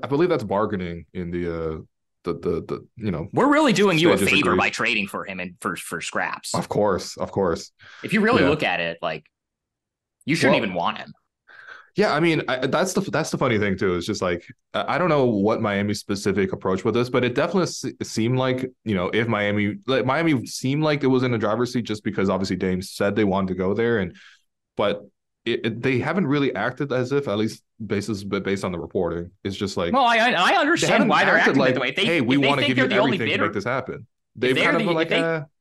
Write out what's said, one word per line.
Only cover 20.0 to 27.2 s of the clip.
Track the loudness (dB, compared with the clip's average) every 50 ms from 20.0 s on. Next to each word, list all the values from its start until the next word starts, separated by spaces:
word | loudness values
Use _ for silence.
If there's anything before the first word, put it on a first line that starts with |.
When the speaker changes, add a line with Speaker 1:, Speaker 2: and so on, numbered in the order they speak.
| 2
Speaker 1:
Miami | 0 0 2 2 2 2 0 -2
seemed | -6 -8 -4 -2 -2 0 0
like | 2 0 2 2 2
it |
was | 4 4 4
in | 2 2
the | 0 0
driver's | 0 0 0 0 0 0
seat | -2 -2 -2
just | -4 -6 -4 -4
because | -4 0 0 2 2
obviously | 2 0 0 -2 -2
Dame | 0 0 0 0 -2
said | -4 -6 -4 0 0 2 2
they | 2 2
wanted | 2 2 0 0 -2
to | -2
go | -2 -2 0
there, | 0 0 2 2 2 0
and, | 0 -4 -6 -12 -20 -20 -20 _ _ _ _ _ _ _ _
but | 0 0 0 0 -2 -8 -14 _ _ _ _ _ _ -4
it, | -4 -2 -2 -2
it, | -4 -4 -2
they | 0 0 0 0
haven't | 0 0 0 0 0
really | 2 2 2 0 0 0
acted | -2 -4 -4 -4 -4 -4 -2
as | -2 -2 -2 0
if, | -2 -2